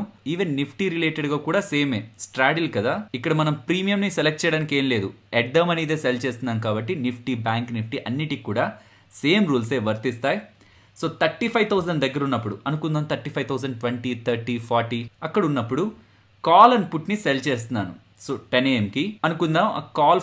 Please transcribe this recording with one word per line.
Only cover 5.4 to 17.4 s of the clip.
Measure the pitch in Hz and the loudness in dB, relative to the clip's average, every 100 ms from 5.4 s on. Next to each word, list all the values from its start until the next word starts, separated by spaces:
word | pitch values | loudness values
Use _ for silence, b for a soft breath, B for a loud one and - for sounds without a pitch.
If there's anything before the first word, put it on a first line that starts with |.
at | 117 160 | 2 4
the | 175 | 4
money | 165 151 | 2 0
ఇదే | 151 | 0
సెల్ | 135 123 131 | 0 0 -2
చేస్తున్నాం | 117 127 110 113 | -4 -4 -2 0
కాబట్టి | 107 113 175 123 | -2 -2 -2 -4
నిఫ్టీ, | 117 - 117 113 | -4 -4 -4 -2
బ్యాంక్ | 113 120 117 | -2 -2 -6
నిఫ్టీ | 110 139 113 | -4 -6 -4
అన్నిటికి | 135 151 135 - | -4 -4 -6 -4
కూడా | 104 185 B B B B - | -2 -2 B B B B -4
సేమ్ | 143 208 180 | 2 4 4
రూల్సే | 127 113 131 107 | 2 0 0 0
వర్తిస్తాయి. | 107 131 113 139 202 - _ b b b - | -2 -4 -2 -2 -2 -6 _ b b b -8
So | 160 - | -6 0
థర్టీ | 160 - 233 233 | -2 0 -2 0
ఫైవ్ | 214 | 2
థౌజండ్ | 196 170 156 131 | 0 0 0 0
దగ్గర | 139 139 | 0 -2
ఉన్నప్పుడు | 120 107 - 135 | -2 -4 -6 -4
అనుకుందాం, | 151 160 151 151 | -4 -2 -2 -2
థర్టీ | 147 147 147 | -4 -4 -6
ఫైవ్ | 135 | -4
థౌజండ్ | 131 135 117 | -4 -4 -4
ట్వంటీ, | 120 120 123 117 123 | -4 -4 -4 -4 -2
థర్టీ | 117 117 120 113 | -2 -2 -6 0
ఫార్టీ, | 117 117 117 117 - 165 | 0 0 -4 -6 -10 -4
అక్కడ | 214 165 | 0 0
ఉన్నప్పుడు | 135 113 131 214 - b b b _ | 0 -2 -2 -2 -6 b b b _
కాల్ | 160 180 240 240 | 6 8 10 8
and | 175 | 2
పుట్‌ని | 160 156 208 147 | -4 -4 -2 0
సెల్ | 135 | 0